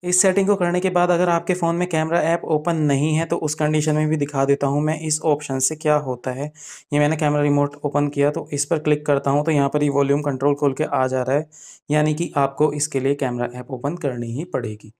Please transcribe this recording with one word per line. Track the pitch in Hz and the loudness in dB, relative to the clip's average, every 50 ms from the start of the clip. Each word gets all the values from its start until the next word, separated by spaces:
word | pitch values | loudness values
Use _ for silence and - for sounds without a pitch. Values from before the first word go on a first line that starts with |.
| - | -2
इस | 175 180 - - | -2 0 2 2
सेटिंग | 196 185 196 196 | 4 4 4 2
को | 190 202 | 2 2
करने | 190 180 175 175 180 | 2 2 0 0 0
के | 175 185 | 0 2
बाद | 165 175 175 175 | 2 2 4 4
अगर | 175 170 180 175 | 4 2 4 2
आपके | 170 170 165 - 180 | 2 0 0 0 -2
फ़ोन | 180 - 165 170 | 0 0 0 0
में | 170 180 180 | 0 -2 0
कैमरा | 175 160 156 160 160 175 151 | 0 -2 0 0 0 0 2
ऐप | 160 165 175 - | 2 0 0 0
ओपन | - 160 151 151 - 170 160 | -2 -2 0 0 0 0 2
नहीं | 156 147 139 135 143 160 156 | 2 2 2 2 2 2 2
है | 156 165 | 0 0
तो | 160 - - | 0 -2 -2
उस | - 151 - | -2 -4 -2
कंडीशन | - 156 151 156 156 151 151 151 | 0 -2 0 2 2 2 2 2
में | 151 156 151 | 2 2 0
भी | 156 | 0
दिखा | 156 147 143 - 139 139 | -2 -2 -2 0 0 2
देता | 135 139 139 - | 2 2 0 2
हूँ | 139 139 147 151 | 0 0 0 0
मैं | 156 156 - | 0 -2 -2
इस | 156 160 151 - - | -4 -4 -6 -2 0
ऑप्शन | 165 151 147 156 - 135 131 | 0 0 0 -2 -6 -4 -2
से | 131 - 160 | -2 -4 -4
क्या | 156 - 156 151 147 139 | -2 0 0 0 2 0
होता | 135 127 120 - 135 | -2 -8 -6 -6 -8
है। | 127 127 139 151 151 - - - - - - _ - | -6 -6 -6 -8 -10 -14 -20 -20 -20 -20 -10 _ 0
ये | 147 | 2
मैंने | 147 147 156 | 2 2 2
कैमरा | 156 160 147 147 147 147 | 0 0 0 2 2 2
रिमोट | 147 143 143 143 143 143 - - | 2 2 2 2 0 -2 -4 -6
ओपन | 147 - 147 147 143 | -2 0 0 -2 0
किया | 143 143 143 143 | 0 2 0 2
तो | 147 165 156 - - | 0 -2 -8 -6 -6
इस | 139 - | -6 -2
पर | - 170 156 | -2 -2 -2
क्लिक | 151 151 151 147 151 | 2 0 0 0 2
करता | - 143 139 135 143 | 0 0 0 2 0
हूँ | 139 147 147 | 0 0 2
तो | 160 | 2
यहाँ | 156 147 143 139 | 2 2 2 2
पर | - 151 143 | 0 0 0
ये | 147 | 2
वॉल्यूम | 139 139 143 135 139 147 147 | 2 2 2 2 2 0 0
कंट्रोल | 147 135 131 135 147 143 | -2 -4 0 0 0 0
खोल | 143 151 143 135 | 2 0 -2 0
के | 131 156 | 0 -4
आ | 147 - 135 131 | -2 0 0 0
जा | 131 131 131 127 | 0 0 -2 0
रहा | 123 131 | 0 0
है, | 147 160 156 _ - - - - - _ _ | -2 -2 -4 _ -20 -20 -20 -20 -20 _ _
यानी | 143 151 151 151 151 | 0 2 2 2 0
कि | 147 175 160 - | -2 -4 -4 0
आपको | 147 139 135 - - 151 151 143 | 0 0 0 2 2 0 0 2
इसके | 147 147 - - 135 | -2 -6 -4 -2 -2
लिए | 127 135 143 | 0 0 0
कैमरा | 139 139 127 123 123 120 123 123 | 0 -2 -4 -2 -2 -4 -4 -6
ऐप | 123 123 123 | -8 -10 -8
ओपन | 139 120 123 139 170 | -8 -6 -4 -6 -6
करनी | 117 - 143 123 120 120 117 113 | -4 -4 -4 -4 -4 -6 -6 -6
ही | 127 170 | -6 -8
पड़ेगी। | 180 - 135 117 110 107 104 - 110 - _ | -4 -6 -6 -4 -4 -10 -10 -14 -20 -20 _